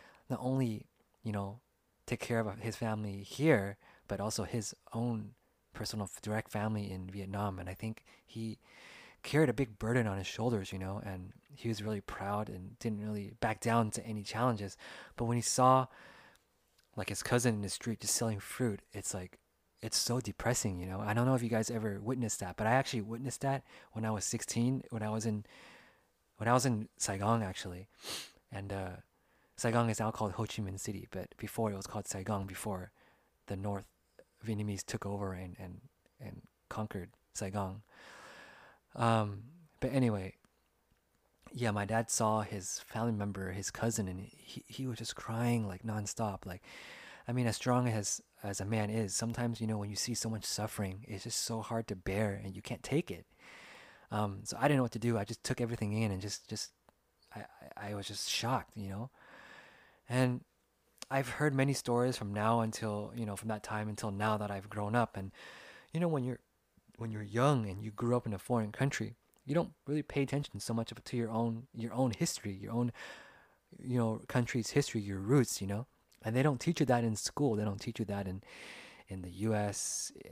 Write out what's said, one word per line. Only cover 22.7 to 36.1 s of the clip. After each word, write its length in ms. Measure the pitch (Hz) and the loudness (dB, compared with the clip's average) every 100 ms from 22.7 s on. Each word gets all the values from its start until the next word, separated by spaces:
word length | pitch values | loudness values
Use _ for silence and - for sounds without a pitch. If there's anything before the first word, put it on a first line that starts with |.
actually 300 | 127 - 117 | 6 4 -2
witnessed 380 | 104 117 131 - | -2 -4 -6 -2
that 240 | 139 135 - - - | 0 0 -4 -20 -10
when 120 | 113 | -4
I 60 | 110 | 0
was 140 | 107 | 0
sixteen, 580 | - 113 - 117 120 131 - | 0 -2 -2 2 4 2 -2
when 120 | 113 | -2
I 80 | 107 | 0
was 160 | 110 113 | 0 2
in, 180 | 107 - - - - - _ _ _ _ - | 0 -4 -16 -20 -20 -20 _ _ _ _ -2
when 120 | 110 | 4
I 40 | |
was 140 | 123 127 | 6 6
in 220 | 107 - - | 2 0 -4
Saigon, 460 | - 98 101 117 | -2 2 4 4
actually. 460 | 98 90 95 90 98 _ - - - - - | 2 -4 -6 -8 -12 _ -10 -8 -10 -18 -12
And, 200 | 101 98 | -8 -4
uh, 180 | 98 92 92 - _ _ _ _ - | -4 -4 -8 -16 _ _ _ _ -2
Saigon 340 | 117 120 117 | 2 4 4
is 100 | 107 | 2
now 100 | 110 | 0
called 220 | - 107 | 0 -2
Ho 120 | 92 | -2
Chi 180 | 107 - | -4 -2
Minh 180 | 98 95 | -4 -4
City, 260 | - 98 - | -6 -8 -8
but 240 | 95 90 - | -8 -10 -10
before 340 | 104 - 110 | -8 -2 -2
it 60 | 98 | -2
was 100 | - | -6
called 220 | 107 - | -6 -6
Saigon, 380 | 98 95 101 98 | -6 -2 -2 -2
before 460 | 95 107 92 92 _ _ _ _ _ - | -6 -4 -4 -6 _ _ _ _ _ -8
the 100 | 95 | -4
North 280 | 101 98 - _ _ _ - _ | -2 -4 -6 _ _ _ -20 _
Vietnamese 420 | 110 104 104 98 | -4 -2 -2 -4
took 200 | - 117 | -4 -4
over 300 | 101 101 98 | -4 -4 -4
and, 200 | 90 92 90 | -4 -8 -10
and, 240 | 92 95 - _ _ | -12 -12 -16 _ _